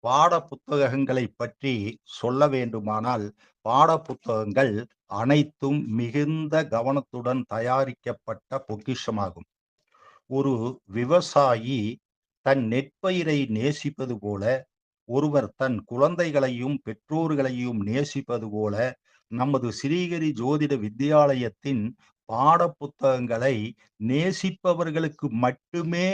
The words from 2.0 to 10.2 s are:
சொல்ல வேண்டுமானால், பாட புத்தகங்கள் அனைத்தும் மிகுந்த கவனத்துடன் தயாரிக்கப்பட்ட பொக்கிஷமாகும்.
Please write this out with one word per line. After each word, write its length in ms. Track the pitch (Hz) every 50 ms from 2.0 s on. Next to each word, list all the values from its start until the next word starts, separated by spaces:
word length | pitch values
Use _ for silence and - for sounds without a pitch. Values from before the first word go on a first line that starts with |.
| _ -
சொல்ல 360 | - - - 120 127 135 147 147
வேண்டுமானால், 760 | 135 131 123 117 110 113 104 107 107 107 110 123 127 113 101 104 104 _ _ _ _ _ _
பாட 260 | 110 120 135 156 165 165 160
புத்தகங்கள் 760 | 156 - 131 - _ - 113 110 110 107 101 127 139 123 101 107 120 _ _ _ _ _
அனைத்தும் 760 | 101 101 117 127 143 147 147 151 _ _ 143 135 143 147 135 117
மிகுந்த 800 | 107 117 120 120 117 143 147 151 160 160 156 151 156 160 156
கவனத்துடன் 800 | - - 113 117 135 139 143 131 _ - 123 120 123 127 131 - _
தயாரிக்கப்பட்ட 1160 | 104 113 113 123 127 135 135 131 120 _ _ 120 113 - _ - 190 - _ _ 131 135 -
பொக்கிஷமாகும். 840 | - 214 - - - 127 - - - 110 104 101 92 87 - - _ _ _ _ _ _ _ _ _ _ _ _ - _ _